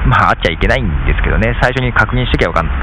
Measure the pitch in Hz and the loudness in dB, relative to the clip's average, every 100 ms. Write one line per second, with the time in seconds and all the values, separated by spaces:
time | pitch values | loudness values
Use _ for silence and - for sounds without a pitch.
0 | - - 87 113 - 82 104 127 110 71 | 2 2 2 0 -2 0 0 0 0 0
1 | - - - 71 110 123 127 131 127 113 | 0 0 0 2 0 0 -2 0 0 0
2 | - 123 123 147 98 82 78 - | 0 0 0 0 0 0 -2 -2